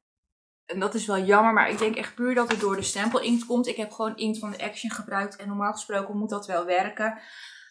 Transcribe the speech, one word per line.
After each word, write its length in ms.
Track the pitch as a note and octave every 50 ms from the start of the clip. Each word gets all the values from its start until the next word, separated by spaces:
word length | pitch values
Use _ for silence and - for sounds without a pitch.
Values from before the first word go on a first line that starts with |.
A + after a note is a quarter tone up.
| _ _ _ _ _ _ _ _ _ _ _ _ _
En 140 | - E3+ F#3+
dat 140 | F#3+ G#3 -
is 120 | A3 -
wel 120 | G#3+ G3 F#3
jammer, 340 | F#3+ F#3+ G3+ G#3 A3 A3+ A3
maar 180 | G#3 - -
ik 80 | G#3+ G#3
denk 180 | A3 A3 A3
echt 180 | - - - -
puur 200 | - B3 B3+ B3+
dat 160 | B3 A#3+ A#3+
het 100 | A3+ G3
door 160 | G#3 G3+ G3
de 60 | G3 G3
stempel 380 | - - G3 G#3 A#3 B3+ -
inkt 260 | - A#3 A#3+ A#3 -
komt. 200 | - B3 A#3+ B3
Ik 100 | A#3+ -
heb 160 | - G#3+ G#3+ -
gewoon 240 | - A3 A3 G#3+
inkt 220 | - A3 G#3+ G#3+ G#3+
van 120 | G#3+ G#3
de 120 | G3+ - -
Action 280 | G#3+ - - - A3
gebruikt 460 | - - G3+ - G3+ G3 G3+ G3+ -
en 120 | - G3+ G3+
normaal 240 | G3+ G3+ G3+ G#3 G#3+
gesproken 460 | G#3+ - - G#3 G3 G3 G3 G#3 G#3
moet 120 | G#3+ G#3
dat 160 | G#3 G3+ G3+
wel 180 | - F#3 F3 F3
werken. 540 | F3+ F3 F#3 F#3+ - - - G#3+ A3 A3 - - - - - - - - - - -